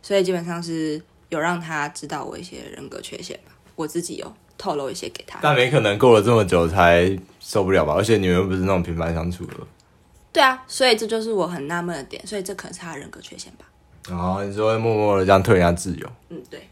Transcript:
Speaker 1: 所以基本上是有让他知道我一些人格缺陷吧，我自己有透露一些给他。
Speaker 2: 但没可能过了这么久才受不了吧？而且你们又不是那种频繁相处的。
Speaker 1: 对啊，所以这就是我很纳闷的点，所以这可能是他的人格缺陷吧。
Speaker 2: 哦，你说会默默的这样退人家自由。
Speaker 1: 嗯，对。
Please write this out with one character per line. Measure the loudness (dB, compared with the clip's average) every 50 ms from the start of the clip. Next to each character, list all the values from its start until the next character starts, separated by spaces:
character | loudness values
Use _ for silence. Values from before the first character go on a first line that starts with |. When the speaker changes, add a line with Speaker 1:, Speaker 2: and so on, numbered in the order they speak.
Speaker 1:
所 | -4 0 0
以 | 2 2
基 | 2
本 | -2 -4
上 | -4 -6 -8 -8
是 | -6 -6 -6 -4 -4 -4 -4 -6 -10 _ _ _ _ _
有 | -6 -4
让 | -2 -2 -2 -4
他 | -6 -8 -6 -6 -6 -6
知 | -8 -12 -12
道 | -10 -10 -10 -10
我 | -10 -12
一 | -14
些 | -16 -16 -16 -18 -18 -18 -16
人 | -16 -16 -14
格 | -14 -14
缺 | -14 -14 -16 -14
陷 | -14 -14 -16 -16 _
吧， | -20 -20 _ _ _ _
我 | -10 -8
自 | -6 -6 -8
己 | -8 -8 -10
有 | -12 -12 -14 -16 _ _ _ _
透 | -10 -6 -4 -4
露 | -4 -4 -6
一 | -8
些 | -8 -10 -12
给 | -12 -14 -18
他。 | -16 -12 -2
Speaker 2:
但 | 0 2 4
没 | 4 2 4
可 | 4 4
能 | 4 4 2 6
过 | 8 8 8
了 | 8
这 | 8 6
么 | 4 4
久 | 4 4 4 2 2
才 | 2 4 6 6 8 8 6 6 4 0 -2 -8 -16 -20 _
受 | -16 -4 -2 0
不 | 2 4
了 | 4 2 4
吧？ | 2 2
而 | 0
且 | 4 4 2
你 | 4 4
们 | 2 2
又 | 2 2
不 | 0 -2
是 | -2
那 | 0 0
种 | 0 0
频 | 0 -2 -4
繁 | -4 -4 -4 -4
相 | -4 -4 -6
处 | -8 -8 -12
的。 | -14 -14 -16 -18 -18 _ _ _ _ _ _ _ _ _ _ _ _
Speaker 1:
对 | _ 2
啊， | 2 2 2 -2 -10
所 | -12 -2 0 2
以 | 2 2
这 | 2 0
就 | -4 -4 -4
是 | -4 -2
我 | -2 -2 -2
很 | -2 -4 -8 -8
纳 | -6 -6 -6
闷 | -4 -6 -8
的 | -8 -10
点， | -14 -16 -16 -14
所 | -10 -10 -10
以 |
这 | -8 -8 -12
可 | -12 -12 -16
能 | -16
是 | -16
他 | -16 -14
的 | -14 -14
人 | -16 -16
格 | -18 -20
缺 | -20 -20 -18 -18
陷 | -18 -18 -20
吧。 | _ -20 _ _ _ _ _ _ -20 -14 -12
Speaker 2:
哦， | -8 -6 -4 -2 -2 -2 -4
你 | -6 -4
说 | 0 0 0
会 | 2 2
默 | 0 0 2
默 | 2 2 4 4 4
的 | 6
这 | 6
样 | 6 6
退 | 6 6 4
人 | 6
家 | 6 4
自 | 2 0 -4 -8 -8
由。 | -8 -10 -16 -18 _ _ _
Speaker 1:
嗯， | -18 -18 -16 _
对。 | -20 -20 -20 -20